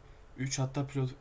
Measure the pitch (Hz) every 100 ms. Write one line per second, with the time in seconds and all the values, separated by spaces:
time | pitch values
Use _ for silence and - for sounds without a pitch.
0 | - - - - 135 135 131 143 135 135
1 | 127 -